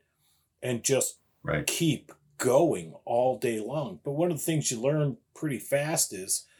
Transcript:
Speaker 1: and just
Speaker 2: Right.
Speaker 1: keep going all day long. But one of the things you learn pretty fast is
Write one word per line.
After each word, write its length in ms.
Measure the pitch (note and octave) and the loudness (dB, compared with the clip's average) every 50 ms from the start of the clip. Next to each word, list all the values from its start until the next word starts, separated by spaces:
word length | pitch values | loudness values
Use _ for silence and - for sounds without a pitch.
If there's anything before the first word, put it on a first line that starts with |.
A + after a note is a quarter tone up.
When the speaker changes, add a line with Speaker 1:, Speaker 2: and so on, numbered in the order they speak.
| _ _ _ _ _ _ _ _ _ _ _ - - | _ _ _ _ _ _ _ _ _ _ _ -8 -4
Speaker 1:
and 200 | B2+ B2 A2+ - | -4 -2 -2 0
just 360 | - C3+ - - - - _ _ _ _ _ - | 2 2 2 2 0 -4 _ _ _ _ _ -4
Speaker 2:
Right. 240 | C#3 D#3 D3 C#3+ | -2 -2 0 0
Speaker 1:
keep 440 | - - - E3 D#3+ B2 - - - - _ _ _ _ - | 0 0 2 2 2 2 0 -2 -12 -20 _ _ _ _ -2
going 560 | - B2+ B2 C#3+ E3+ D#3 A2+ F2+ E2 D#2+ D2 - - | 2 4 6 6 6 4 2 0 -4 -10 -14 -12 -6
all 320 | A#2+ A#2+ A#2+ B2 C3 B2 A#2 | -2 0 2 2 2 0 0
day 220 | - A#2+ A2+ G#2+ | 0 -2 -2 -2
long. 400 | G#2 A2+ C3+ D#3 C#3+ G#2+ F#2 - - | -4 -4 -4 -4 -4 -6 -8 -10 -8
But 100 | D3 C#3 | -6 -2
one 180 | D3 F3 F3+ | 0 0 0
of 80 | E3 C#3 | 0 -2
the 40 | - | -2
things 280 | F3 D#3+ D3+ - - | 0 0 0 0 -2
you 100 | C3 A2 | -2 0
learn 380 | A#2 C3+ D3+ D3+ D3 C#3 - - _ _ - | 0 2 2 2 2 0 -2 -4 _ _ -14
pretty 240 | - E3 D3 C3 G#2 | -6 -6 -4 -4 -4
fast 560 | - - C#3 C#3 D3 D3+ E3 - - - G#2+ | -4 -2 0 0 0 0 0 0 -2 -2 -4
is 320 | F#2 F#2 G2+ - - - _ _ _ | -8 -6 -4 -4 -4 -6 _ _ _